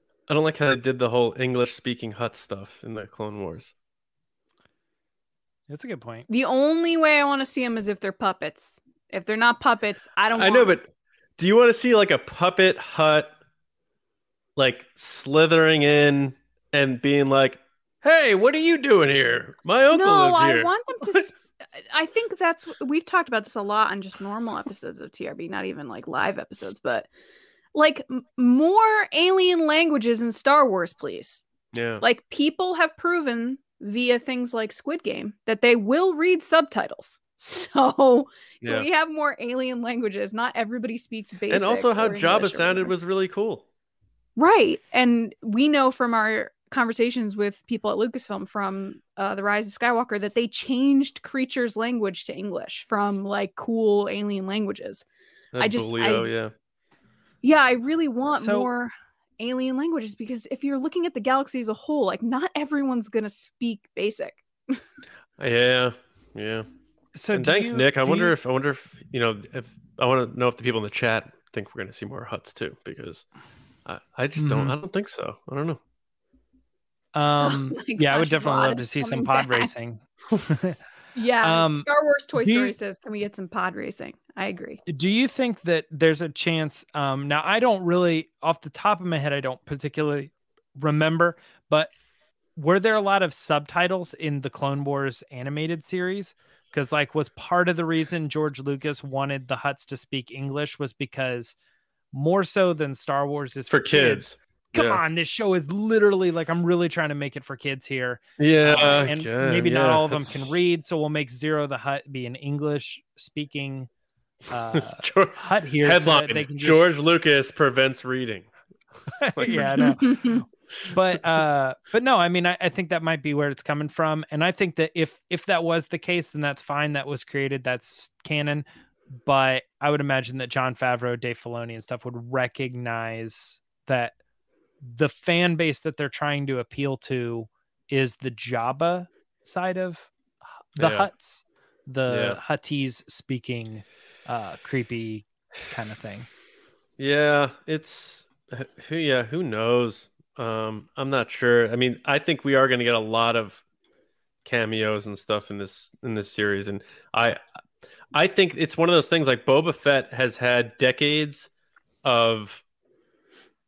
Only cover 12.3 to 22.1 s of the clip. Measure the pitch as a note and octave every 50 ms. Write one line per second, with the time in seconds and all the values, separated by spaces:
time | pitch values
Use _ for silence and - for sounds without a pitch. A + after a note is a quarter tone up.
12.3 | - - F3 F#3 F#3 - F#3+ F#3 - - - - - - D#3 D#3 D3+ D3+ - -
13.3 | - _ _ _ _ _ _ _ _ _ _ _ _ _ _ _ _ _ _ _
14.3 | _ _ _ _ _ - C3+ B2+ A#2+ - - _ _ - - - - - - C3
15.3 | C#3 D#3 D#3+ D#3 E3 D#3+ D#3+ D#3 D#3+ D3+ C#3+ D3 D3 D3 D3 D3 C#3+ C#3 C#3 C3+
16.3 | C3 _ _ _ _ _ _ _ - C#3+ C#3 C3+ B2+ A#2+ - C#3 C#3+ C#3+ C#3 C3+
17.3 | C3+ C#3 C3+ C3 - - _ _ _ _ _ _ _ _ - D4 D#4+ E4 D4 A#3+
18.3 | G3+ F#3 G#3+ C4 C#4+ D#4 D#4+ E4 E4+ D4 B3+ C#4 A3 F#3 D3+ C#3 C#3+ C#3 B2+ A#2+
19.3 | A#2+ B2 - - - _ - - G3+ B3+ C4+ C#4+ E4 E4 F#4+ G4+ G4+ G4 F#4 F4+
20.3 | F4 E4 D#4+ E4 - - - E4+ F#4+ A4+ A#4+ - B4 A4 - G#4 F#4+ F#4+ - -
21.3 | - _ _ _ _ - - - - - - - - D4+ D#4+ D#4+